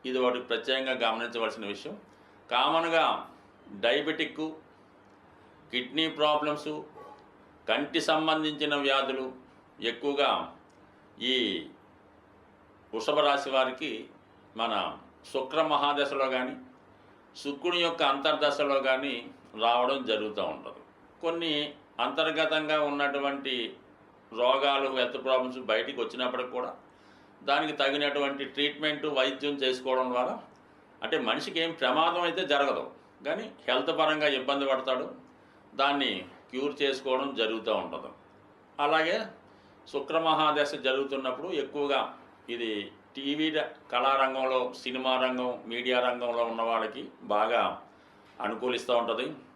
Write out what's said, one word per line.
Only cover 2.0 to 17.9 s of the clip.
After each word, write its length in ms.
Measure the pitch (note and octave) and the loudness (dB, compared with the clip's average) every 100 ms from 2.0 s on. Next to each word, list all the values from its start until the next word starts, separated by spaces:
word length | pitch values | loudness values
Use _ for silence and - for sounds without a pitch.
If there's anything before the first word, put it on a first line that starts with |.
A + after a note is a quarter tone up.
| - - - - - | -18 -20 -20 -20 -2
కామన్గా 520 | B2 C#3 D#3+ E3 E3 C#3 F#2+ - - - - - G2+ | 2 4 2 2 4 2 0 -6 -18 -20 -20 -18 -2
డయాబెటిక్, 580 | A2+ C#3+ D3+ D#3 D3+ D3 D#3+ - - - - - - - - - - - - | 2 2 0 -2 -4 -4 -8 -8 -20 -20 -20 -20 -20 -20 -20 -20 -20 -20 -6
కిడ్నీ 340 | B2 B2+ C#3+ D#3+ D3 | -6 -4 -2 -2 2
ప్రాబ్లమ్స్, 540 | D3+ D3 D3+ D3 D3+ D3+ - - - - - - - - - | 2 4 0 -4 -6 -10 -12 -18 -20 -20 -20 -20 -20 -12 -2
కంటి 320 | A#2 C#3+ E3 D#3 | 0 0 -2 2
సంబంధించిన 640 | D#3 D#3+ D#3 D#3 C#3+ D3+ C#3+ C#3 | 2 2 0 -2 -2 0 0 2
వ్యాధులు 400 | C3+ C3 C3 C3 - - - - - A2 | 2 0 -4 -6 -10 -20 -20 -20 -6 -6
ఎక్కువగా 380 | A#2 C#3+ C#3+ C3+ F#2+ D#2+ - - - - - - - B2 | -2 -2 2 2 2 -4 -14 -20 -20 -20 -20 -20 -6 -2
ఈ 40 | B2+ G#2+ F2 D2+ - - - - - - - - - - - - | 0 0 -2 -8 -20 -20 -20 -20 -20 -20 -20 -20 -20 -20 -20 -10
వృషభ 260 | A2 - D3 C#3+ | -4 0 4 4
రాశి 240 | C#3 C3+ C3 | 2 2 2
వారికి 360 | B2+ B2+ D3+ A2 - - - - - A2+ | 2 -2 -6 -6 -10 -20 -20 -20 -16 -4
మన 120 | A#2 G#2 E2+ D2 - - - | -2 0 -2 -6 -16 -20 -8
శుక్ర 260 | C3+ C3 D3+ D3+ | -6 -2 0 2
మహాదశలో 560 | D3 C#3+ C#3+ C#3 C#3 C3 B2+ | 2 2 2 0 0 0 0
కానీ 180 | B2+ - - - - - - - - - | -2 -8 -16 -20 -20 -20 -20 -20 -20 -10
శుక్రుని 360 | C#3+ C#3 F3 F3 | -8 -4 -2 0
యొక్క 160 | E3+ | 0